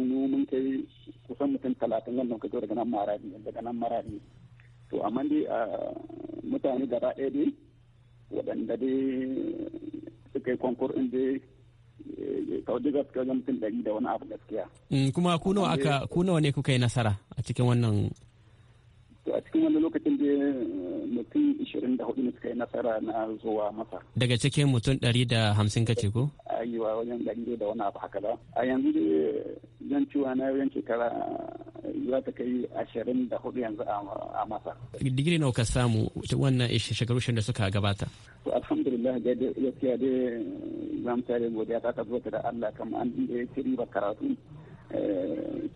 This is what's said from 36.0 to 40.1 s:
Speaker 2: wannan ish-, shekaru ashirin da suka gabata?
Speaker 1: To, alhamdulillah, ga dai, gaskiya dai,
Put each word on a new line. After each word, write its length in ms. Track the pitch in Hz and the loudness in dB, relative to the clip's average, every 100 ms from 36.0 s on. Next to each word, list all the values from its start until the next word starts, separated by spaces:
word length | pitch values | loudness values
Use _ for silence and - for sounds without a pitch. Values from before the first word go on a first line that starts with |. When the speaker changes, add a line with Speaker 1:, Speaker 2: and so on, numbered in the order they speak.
| - - - 135 | 2 -2 -2 2
Speaker 2:
wannan 320 | 135 127 117 | 4 4 4
ish-, 240 | 110 - | 2 0
shekaru 240 | 110 117 123 | -2 2 2
ashirin 180 | 123 113 | 2 0
da 60 | |
suka 280 | 104 - 98 | 0 0 2
gabata? 360 | 98 101 101 - - - - | 4 2 0 -4 -8 -20 -10
Speaker 1:
To, 80 | - | -2
alhamdulillah, 640 | 123 - 156 147 120 123 127 | -2 0 0 2 2 0 0
ga 80 | 117 | 0
dai, 180 | 120 127 - | 0 0 0
gaskiya 400 | 131 - 131 120 | -2 0 0 2
dai, 480 | 131 | 2